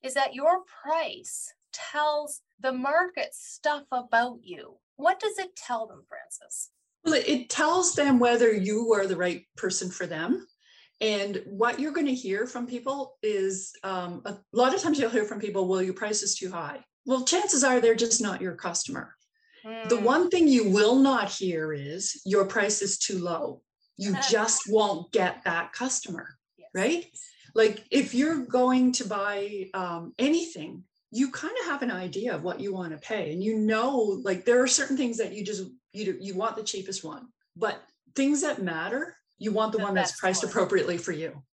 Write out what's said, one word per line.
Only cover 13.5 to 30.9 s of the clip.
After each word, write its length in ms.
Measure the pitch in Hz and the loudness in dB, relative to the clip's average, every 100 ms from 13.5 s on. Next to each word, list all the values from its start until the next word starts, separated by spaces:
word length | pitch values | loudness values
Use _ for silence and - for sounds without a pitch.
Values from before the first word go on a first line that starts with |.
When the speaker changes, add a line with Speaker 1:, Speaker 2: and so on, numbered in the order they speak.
| 190 - - | -4 -10 -10
Speaker 2:
um, 360 | 190 185 175 175 202 | -6 -6 -6 -10 -12
a 100 | 202 _ | -14 _
lot 220 | 220 262 | 4 4
of 80 | 370 | 4
times 160 | 330 294 | 0 0
you'll 120 | 226 | 2
hear 140 | 233 | 0
from 160 | 214 208 | -2 -4
people, 260 | 208 190 185 | -4 -2 0
"Well, 160 | 190 | 0
your 120 | 185 | 0
price 280 | 185 214 208 | -4 -4 -2
is 120 | 202 - | -2 -4
too 140 | 185 | -6
high." 320 | 175 147 - - _ - | -8 -10 -12 -18 _ -2
Well, 180 | 254 | 0
chances 400 | 262 359 415 294 | 2 0 2 2
are 160 | 269 247 | 4 6
they're 140 | 233 226 | 6 4
just 240 | 233 - | 2 2
not 200 | 214 180 | 0 -4
your 120 | 185 | -6
customer. 600 | 165 180 170 - - - _ _ _ _ _ 220 226 220 | -6 -6 -6 -6 -8 -12 _ _ _ _ _ -14 -10 -2
The 80 | 233 | 2
Speaker 1:
Hmm. 80 | |
Speaker 2:
one 240 | 220 302 359 | 4 2 2
thing 160 | 359 311 | 4 6
you 220 | 247 208 | 6 6
will 280 | 202 208 262 | 4 6 6
not 340 | 269 247 202 | 6 4 -2
hear 420 | - 185 160 156 | -4 -4 -2 -4
is, 480 | 147 139 175 - - 190 | -4 -6 -6 -6 -6 2
"Your 180 | 202 | 2
price 380 | 190 226 202 208 | 4 0 0 0
is 160 | 196 - | -2 -2
too 200 | - 190 | -2 -2
low." 440 | 175 160 143 139 _ _ _ - | -2 -4 -6 -10 _ _ _ -6
You 160 | 202 | -2
Speaker 1:
<laughs> 180 | 262 269 | 0 2
Speaker 2:
just 320 | 220 220 - 202 | 2 2 0 4
won't 420 | 214 208 165 175 | 4 4 0 0
get 320 | 220 180 - | 2 2 0
that 280 | 185 170 - | -2 -2 -4
customer, 640 | - 262 - - 170 - - _ _ | -6 -4 -4 -6 -10 -12 -20 _ _
Speaker 1:
Yes. 100 | - | -8
Speaker 2:
right? 320 | 185 226 349 - - - - - | -2 0 0 -4 -18 -20 -20 -2
Like, 280 | 220 220 214 - | 4 4 2 0
if 220 | 269 - | 2 2
you're 320 | 240 302 320 | 2 2 0
going 480 | 254 247 254 254 254 | 0 2 4 6 4
to 120 | 247 202 | 2 -2
buy, 640 | 202 202 202 202 208 190 | -2 -2 -2 -4 -6 -6
um, 400 | 190 180 170 170 - | -6 -4 -6 -8 0
anything, 680 | 269 330 - 180 156 180 - | 2 2 0 -10 -12 -14 -20